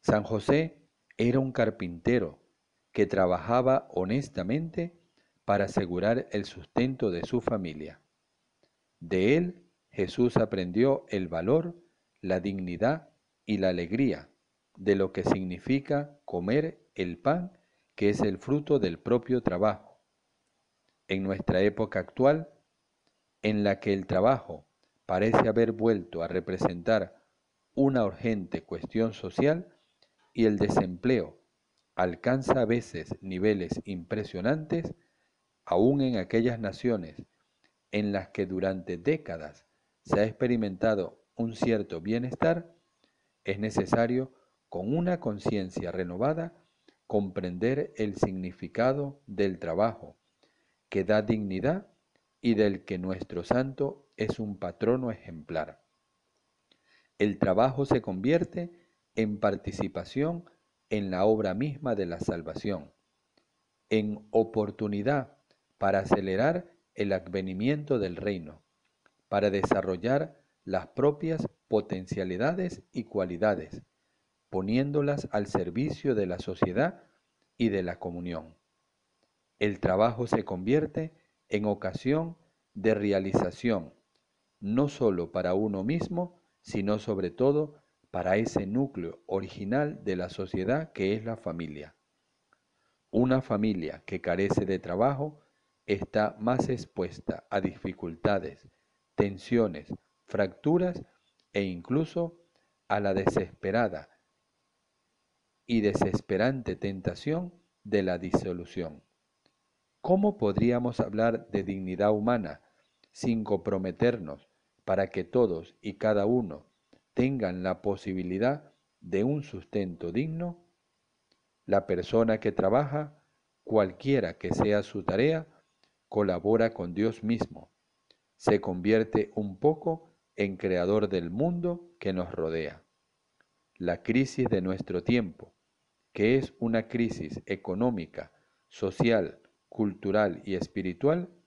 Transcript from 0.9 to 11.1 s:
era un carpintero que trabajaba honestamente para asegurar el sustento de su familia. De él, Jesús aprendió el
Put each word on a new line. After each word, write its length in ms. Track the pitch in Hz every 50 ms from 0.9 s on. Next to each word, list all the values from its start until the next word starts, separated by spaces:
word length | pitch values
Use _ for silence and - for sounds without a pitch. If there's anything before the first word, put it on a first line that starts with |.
| _ _ _ _ - -
era 200 | 113 120 120 135
un 140 | 135 131
carpintero 880 | 120 - 117 110 107 - 95 87 85 82 - 117 120 123 98 78 71 _ _ _ _ _ _ _ _ _ _ _
que 120 | _ - 104
trabajaba 840 | 90 - 98 95 90 90 87 76 104 117 123 127 127 131 - - -
honestamente 1080 | - 90 92 92 110 135 139 - - - 90 92 120 151 165 165 160 - 170 175 - _ _ _ _ _ _ _ _ _ _
para 220 | - 101 101 101
asegurar 640 | 95 - - 101 87 87 90 92 104 117 123 135 -
el 140 | - 104 98
sustento 640 | - - 95 85 _ _ - 120 131 135 127 - 104
de 140 | 90 85 82
su 180 | - - 123
familia. 580 | - - 120 104 92 82 76 76 76 76 - _ _ _ _ _ _ _ _ _ _ _ _ _ _ _ _ _ _ _ _ _
De 360 | - 82 98 92 95 107 139
él, 240 | 160 175 180 175 - _ _ _ _ _ _
Jesús 460 | _ - 98 92 - - 120 120 - -
aprendió 680 | 113 104 - 95 92 90 87 104 120 139 135 - -
el 200 | -